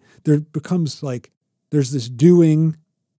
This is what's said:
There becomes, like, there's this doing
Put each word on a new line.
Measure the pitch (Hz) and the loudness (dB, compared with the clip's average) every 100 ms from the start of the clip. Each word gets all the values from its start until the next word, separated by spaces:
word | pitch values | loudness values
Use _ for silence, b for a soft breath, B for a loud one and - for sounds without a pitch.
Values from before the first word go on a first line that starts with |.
| b b | b b
There | - 151 | -2 -2
becomes, | 151 156 - 185 151 - | -2 -12 -6 -4 -4 -8
like, | 143 123 - _ _ _ _ | -10 -12 -14 _ _ _ _
there's | 151 127 | -4 -2
this | 139 117 | -6 -8
doing | 120 165 175 160 156 160 156 _ _ _ | 2 4 6 4 2 0 -4 _ _ _